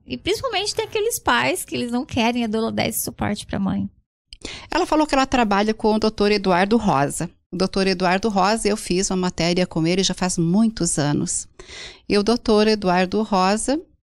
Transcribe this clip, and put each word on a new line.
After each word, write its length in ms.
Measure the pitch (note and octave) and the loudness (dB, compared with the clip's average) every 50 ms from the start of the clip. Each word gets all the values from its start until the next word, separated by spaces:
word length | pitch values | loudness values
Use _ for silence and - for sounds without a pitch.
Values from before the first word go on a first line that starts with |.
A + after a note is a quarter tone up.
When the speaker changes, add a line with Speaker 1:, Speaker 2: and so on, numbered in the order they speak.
| _ | _
Speaker 1:
E 100 | - B3 | -12 -12
principalmente 580 | B3 - E4 G#4+ - - B4+ G#4+ F4+ G#4 G4+ - | -8 -4 -4 -4 -2 -4 -4 -4 -4 -4 -4 -4
tem 100 | - A4 | -6 -6
aqueles 340 | G4+ - A4 G#4 A#4 - - | -4 -2 -2 -2 -2 -4 -4
pais 460 | - - A#3+ A#3 B3 C4+ F4 - - | -2 0 0 2 2 0 -2 -4 -6
que 100 | - - | -8 -6
eles 180 | B3 B3 A#3+ | -6 -6 -4
não 120 | A#3 B3 D4+ | -4 -6 -6
querem 380 | - - B3+ A3 A#3+ A#3+ B3 | -4 -2 0 0 0 0 -2
a 40 | A#3+ A3 | -2 -2
doula 240 | G#3+ A3 A3+ A3+ | -2 -2 -2 -2
dar 160 | G#3+ G#3 - A#3 | -2 -4 -4 -4
esse 160 | A3 - - | -4 -4 -6
suporte 420 | - A#3 - G#3+ G#3 G#3 - - | -8 -6 -6 -4 -4 -4 -6 -8
pra 120 | - - G3+ | -8 -6 -4
mãe. 300 | G3 F#3+ F#3+ G3+ G3 G3 _ _ _ _ _ _ _ - - - - - - - - - | -2 -2 -2 -4 -4 -6 _ _ _ _ _ _ _ -20 -20 -16 -16 -14 -14 -14 -10 -4
Speaker 2:
Ela 140 | - D#4 F4+ | -2 0 0
falou 200 | - D#4+ D#4 D4+ | 2 2 2 2
que 80 | - D4 | 2 2
ela 120 | C4+ C4+ | 2 2
trabalha 460 | - - B3 A#3 G3+ G3+ G3 G#3 G#3+ | 2 2 2 2 4 4 2 2 2
com 220 | A3 - - G#3+ G#3+ | 0 0 2 2 2
o 40 | A3 | 4
doutor 340 | A3 A3 G#3+ - G3+ G#3 | 2 0 2 2 2 2
Eduardo 440 | G#3 G3+ G3 F#3+ F3 F3 G3 G3+ A#3 | 2 2 2 2 4 4 4 4 2
Rosa. 540 | A#3 G#3+ G3 D3 C3+ C#3+ C#3 - - D#3+ - - _ _ - | 2 4 4 4 4 2 0 -2 -6 -8 -8 -10 _ _ -10
O 40 | - | -4
doutor 300 | F3 F#3+ F#3+ - G3 F#3+ | -2 -2 0 0 0 0
Eduardo 420 | F#3+ F#3+ F3+ F#3 F3 F#3 F#3+ A3+ A3+ | 0 0 0 2 2 2 2 0 0
Rosa, 400 | G3 G3 F#3 G3+ A3 A3+ - G#3 | 2 2 2 2 2 2 0 -2
eu 80 | G#3 | -2
fiz 340 | - - - F3+ F#3 G3 - | -2 -2 -2 -2 0 0 0
uma 60 | F#3 | 0
matéria 500 | F#3 F#3 F3+ - - E3 F3 F3 F3+ F3+ | 0 -2 -2 -2 0 0 0 2 0 0
com 200 | - - E3 D#3+ | 0 0 -2 0
ele 160 | E3 F#3 G3 | 0 2 0
já 120 | F3+ - F#3 | 0 -2 -2
faz 220 | - F#3 F3+ - | -2 -4 -4 -2
muitos 640 | F3+ E3 E3+ F3+ G#3+ A3+ A3 A3 - E3+ E3+ - D#3+ | 0 0 2 2 2 2 2 0 -2 -4 -2 0 0
anos. 480 | C#3 D3 D3 - E3+ F3+ - - - - _ - - - - - - - - - _ - | 0 0 0 -2 -2 -4 -4 -6 -8 -10 _ -20 -20 -20 -18 -18 -18 -18 -20 -12 _ 0
E 80 | G3+ G#3 | 0 0
o 40 | |
doutor 440 | G3+ A3 A#3 A#3+ - A#3+ G#3+ G#3 G#3+ | 2 2 0 0 2 2 4 4 4
Eduardo 560 | A3 G#3+ G#3 G3 F#3 F3 F#3 F#3 F3+ - G#3 | 4 2 0 2 2 2 2 2 0 0 -2
Rosa 580 | A3 - G#3 F#3 F#3 F#3+ G#3 A3 - B3+ C#4 E4 - _ _ _ _ _ | -2 0 2 2 2 2 0 0 0 -2 -2 -4 -4 _ _ _ _ _